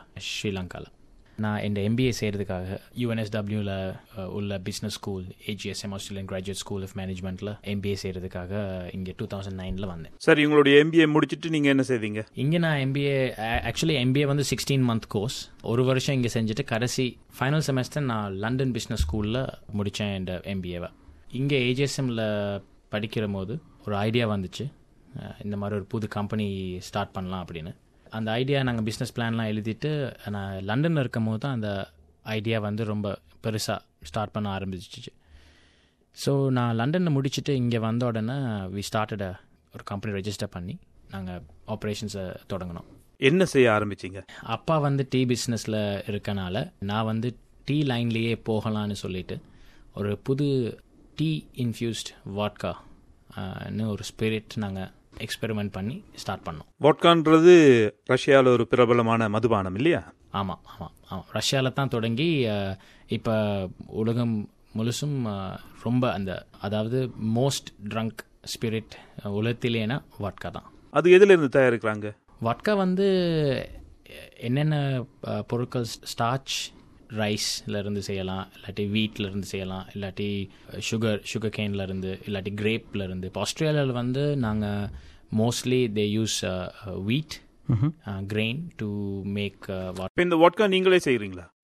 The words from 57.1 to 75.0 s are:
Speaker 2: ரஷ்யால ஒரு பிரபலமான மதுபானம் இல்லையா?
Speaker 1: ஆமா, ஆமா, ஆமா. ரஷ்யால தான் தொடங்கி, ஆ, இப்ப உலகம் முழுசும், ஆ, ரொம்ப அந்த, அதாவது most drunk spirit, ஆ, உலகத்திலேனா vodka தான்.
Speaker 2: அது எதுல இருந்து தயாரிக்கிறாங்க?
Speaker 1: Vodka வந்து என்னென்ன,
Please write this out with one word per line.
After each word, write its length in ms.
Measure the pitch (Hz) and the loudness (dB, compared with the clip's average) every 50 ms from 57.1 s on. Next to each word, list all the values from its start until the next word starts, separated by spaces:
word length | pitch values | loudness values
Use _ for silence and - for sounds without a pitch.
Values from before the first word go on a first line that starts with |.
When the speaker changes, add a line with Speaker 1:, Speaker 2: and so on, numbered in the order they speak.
| 170 170 147 156 160 160 165 180 180 170 156 139 123 117 107 104 - _ _ - | 6 8 8 8 8 10 12 12 12 12 12 12 10 10 8 4 0 _ _ 2
Speaker 2:
ரஷ்யால 380 | 127 127 - 147 139 135 131 | 2 4 6 8 8 8 10
ஒரு 200 | 127 123 117 117 | 8 6 6 4
பிரபலமான 600 | - 139 123 123 113 120 120 117 113 113 113 113 104 | 4 4 6 6 6 6 6 6 4 4 4 2 2
மதுபானம் 460 | 104 110 113 113 113 101 95 92 92 | 2 2 4 4 4 2 2 0 0
இல்லையா? 380 | 104 135 170 165 120 - - - _ _ - - | 0 2 2 2 0 -2 -8 -16 _ _ -6 -4
Speaker 1:
ஆமா, 220 | 196 196 190 - - - - - - | -4 -2 -2 -6 -8 -12 -16 -16 -14
ஆமா, 80 | 82 78 - - - - | -14 -14 -14 -20 -14 -12
ஆமா. 140 | 98 92 - - - | -12 -12 -10 -6 -4
ரஷ்யால 400 | 107 - - 143 135 131 131 - | -2 0 0 2 2 0 0 0
தான் 140 | - 139 | 0 -2
தொடங்கி, 600 | 117 - 117 113 117 117 123 156 175 160 139 120 | 0 0 0 0 0 0 0 2 2 2 2 2
ஆ, 300 | 110 104 101 98 98 98 - - - - - - | 2 0 0 -2 -4 -6 -8 -12 -18 -20 -20 -6
இப்ப 640 | - 120 113 - 117 110 110 107 104 101 98 95 92 - - - | -4 -4 -2 0 0 2 2 2 2 0 -2 -4 -6 -8 -12 -14
உலகம் 640 | - - 107 110 113 113 123 120 117 113 104 101 - - _ _ _ - | -8 -4 -2 -2 0 0 0 0 0 0 -2 -4 -6 -12 _ _ _ -6
முழுசும், 480 | 110 110 120 113 - 147 151 143 135 120 | -2 -2 -2 -2 -2 -4 -2 -2 -2 -2
ஆ, 360 | 107 101 98 95 95 98 95 - - - - - | -4 -4 -4 -6 -8 -8 -10 -14 -18 -18 -8 -2
ரொம்ப 280 | 113 123 127 127 120 | 0 2 2 2 2
அந்த, 360 | 85 101 98 92 87 - - - - - | 0 0 -2 -4 -6 -6 -10 -14 -12 -8
அதாவது 500 | - 101 107 107 110 113 123 131 127 120 - - 107 110 113 | -4 -2 0 0 0 0 0 -2 -2 -4 -4 -4 -2 0 2
most 540 | 120 131 139 135 - - - - - 98 104 | 2 2 2 0 -2 -6 -12 -16 -14 -10 -6
drunk 280 | 104 113 113 113 - - - _ _ _ - - - - | -4 -4 -4 -4 -6 -10 -16 _ _ _ -12 -12 -8 -6
spirit, 280 | - 113 107 113 107 - - - - - - - - | -4 -4 -4 -4 -6 -8 -14 -20 -20 -20 -18 -12 -8
ஆ, 80 | 101 101 | -6 -2
உலகத்திலேனா 680 | 104 110 120 117 - - 120 117 113 107 107 135 147 - - - - | -2 0 -2 -2 -2 -2 -2 0 0 -2 -2 -4 -4 -6 -10 -10 -8
vodka 320 | 101 95 - - - 87 | -8 -8 -8 -8 -10 -10
தான். 200 | 85 85 - - - - - - | -10 -10 -14 -16 -20 -20 -16 -2
Speaker 2:
அது 200 | - 151 156 180 | 0 4 8 10
எதுல 200 | 180 185 208 196 | 10 12 12 10
இருந்து 280 | 190 170 151 127 - 139 | 10 8 6 4 6 6
தயாரிக்கிறாங்க? 560 | 131 127 117 110 - 110 110 104 104 104 - - _ _ - - | 6 6 4 2 0 -2 -2 -2 -6 -10 -10 -14 _ _ -10 -4
Speaker 1:
Vodka 340 | 117 113 120 - - 214 214 | -2 -2 -2 0 0 0 2
வந்து 960 | 196 190 185 185 190 196 196 190 185 175 170 165 156 151 139 127 - - - - - - - - - - - - - 67 - - - | 2 2 2 2 2 2 4 4 4 2 2 2 2 2 2 0 0 -4 -8 -12 -16 -18 -20 -20 -20 -20 -20 -20 -18 -20 -20 -14 -6
என்னென்ன, 640 | - 120 127 143 151 156 151 147 139 139 135 127 | -2 0 0 2 2 2 2 2 0 0 -2 -2